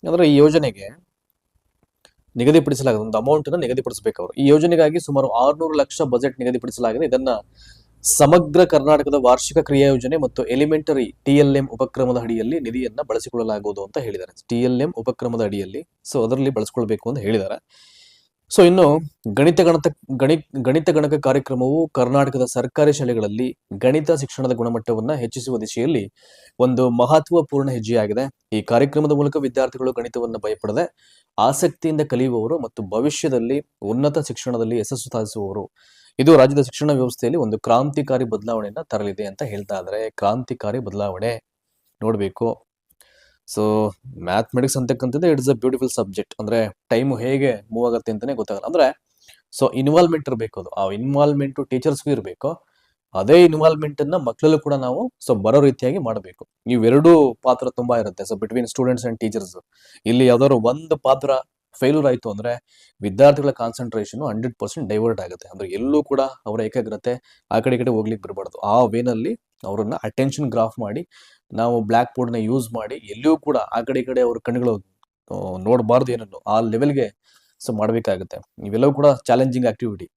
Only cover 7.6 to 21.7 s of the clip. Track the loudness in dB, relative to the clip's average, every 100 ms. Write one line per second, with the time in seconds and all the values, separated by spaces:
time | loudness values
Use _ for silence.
7.6 | -20 -20 _ _ -4 2 6 6 4 4
8.6 | 4 4 4 2 2 2 4 2 2 -2
9.6 | 0 4 4 2 0 -2 -4 -4 -4 0
10.6 | 2 0 0 -2 -2 -4 2 4 4 2
11.6 | -2 -4 -6 -2 -2 -2 -2 -4 -2 -4
12.6 | -4 -6 -6 -8 -6 -6 -6 -6 -4 -4
13.6 | -6 -8 -8 -8 -8 -10 -12 -18 _ -2
14.6 | 0 0 -2 -4 -6 -4 -6 -2 -2 -2
15.6 | -8 -10 -14 _ -6 -2 0 0 0 -2
16.6 | -4 -4 -2 -4 -4 -6 -2 -2 -2 -10
17.6 | _ _ _ _ _ _ _ _ _ 6
18.6 | 6 8 6 4 -2 _ -6 2 4 6
19.6 | 4 4 0 -4 -8 -2 2 0 -2 -4
20.6 | 0 0 2 0 2 0 2 0 0 -2
21.6 | 0